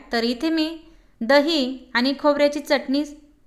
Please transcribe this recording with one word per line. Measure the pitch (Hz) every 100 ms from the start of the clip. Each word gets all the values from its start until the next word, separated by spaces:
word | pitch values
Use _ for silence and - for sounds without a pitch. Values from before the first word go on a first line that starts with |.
| -
तर | 233
इथे | 233 247 320
मी | 320 311 330 - - _ _
दही | 226 285 294 320 254 269 - 233
आणि | 262 277
खोबऱ्याची | 294 285 285 294
चटणी | 294 269 247 277 294 - - _